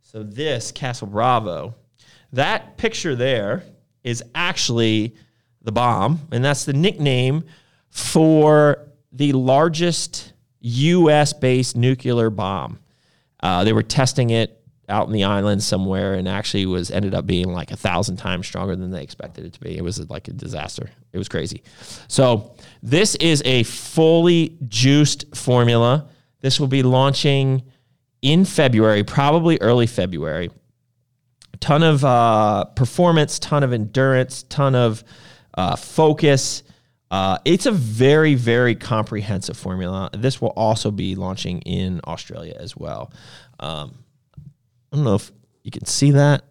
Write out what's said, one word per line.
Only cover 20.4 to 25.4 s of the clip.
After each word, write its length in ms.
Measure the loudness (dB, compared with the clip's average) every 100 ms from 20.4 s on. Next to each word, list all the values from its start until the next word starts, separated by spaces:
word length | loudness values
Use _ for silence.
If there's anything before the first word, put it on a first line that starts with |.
| -12 -10 -10 -12 -14 _ _
It 60 | -10
was 100 | -8
crazy. 340 | -6 -8 -12 _ -20 -20 -20 -6
So 460 | 2 2 2 -4 -20 -20 _
this 320 | -2 0 0
is 280 | 0 0 2 2
a 160 | 0
fully 960 | 0 -6 -6 2 4 6 4 4 2 -4 -8
juiced 680 | 0 4 4 4 0 -10
formula. 720 | -10